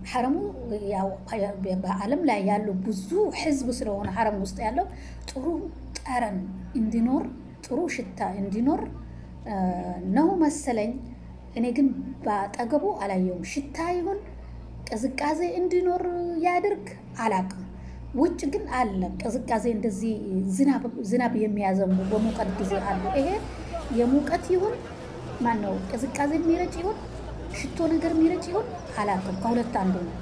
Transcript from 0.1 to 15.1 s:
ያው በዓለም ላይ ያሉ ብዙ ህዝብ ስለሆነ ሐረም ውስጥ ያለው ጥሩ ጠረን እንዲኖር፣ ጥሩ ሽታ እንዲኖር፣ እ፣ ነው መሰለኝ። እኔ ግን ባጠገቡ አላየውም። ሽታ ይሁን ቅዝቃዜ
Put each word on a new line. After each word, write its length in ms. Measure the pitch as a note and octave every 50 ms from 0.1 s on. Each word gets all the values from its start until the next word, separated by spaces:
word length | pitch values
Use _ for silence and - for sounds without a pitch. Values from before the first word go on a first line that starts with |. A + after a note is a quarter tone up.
| - B3 A#3 C4 D4 F4+ G4+ G4+ - C4+ B3 A#3 G#3 G#3 G3+
ያው 220 | G3 G#3 F#3 F#3+ G3 F#3+ - - - A3 G#3+ G3 G3 F#3+ F#3 F#3+ F#3+ F#3 F#3
በዓለም 400 | F#3+ F#3 G3 F#3+ G3+ G#3 C#4+ F#4
ላይ 180 | F4 C4+ A3 G3+ F#3+
ያሉ 220 | G3 G#3 G#3 G#3+ G#3+ F#3 F#3
ብዙ 300 | - A3+ G#3 F#3 F#3+ - E4 G4 G#4+ D#4 -
ህዝብ 340 | - - D#4+ C#4+ C4 B3 B3
ስለሆነ 360 | A#3 - - G#3+ G3+ G3+ G3+ F#3
ሐረም 260 | F#3 A3 A3+ G#3+ G#3 G3
ውስጥ 180 | F#3+ F#3+ - -
ያለው 260 | A#3 G#3+ A#3+ D#4 G4+ - - - - - - - -
ጥሩ 180 | - - C4+ C4 E4 E4+ E4+ G4+ F4 - - - - -
ጠረን 420 | - - - B3+ B3 A#3 G#3 F#3+ F#3 F#3+ - - - - - -
እንዲኖር፣ 500 | A#3+ A3 G#3+ A3+ A#3 A3+ B3 C4+ D#4 - - - - - - - -
ጥሩ 160 | - - B3 C#4 F4+ -
ሽታ 320 | - - G#3 F#3+ - - G#3+ F#3 F#3+
እንዲኖር፣ 480 | G3+ G3 G3 F#3+ A3 A#3+ C#4 E4 - - - - - - - - - - - - -
እ፣ 120 | - A#3 G#3 F#3+ F#3 F#3 F3+ F3+ F3+ F3+ F3+ F3+ F3+ F#3+
ነው 180 | G3 C4 D#4 F4+ G4
መሰለኝ። 560 | F4+ D#4 D4 C#4 - - C4+ A#3 G#3+ G#3 A3+ B3 - - - - - - - - - - - -
እኔ 120 | A#3 A#3 B3
ግን 160 | A#3+ D4 C#4 C4 - - - C4 C4+ -
ባጠገቡ 680 | - A3+ G#3 G3 G3+ G3+ - - A#3+ A3+ D4 D4 F#4 G4+ G#4
አላየውም። 460 | - G3 G3 F#3+ F#3 F#3 F#3 F3+ F3 D#3+
ሽታ 340 | - - D4 C#4 - - - E4 F4
ይሁን 300 | F4+ F4+ E4 F#4+ G4 G#4 - - - - - - - - - - - - -
ቅዝቃዜ 560 | - A3+ G#3+ A#3+ B3+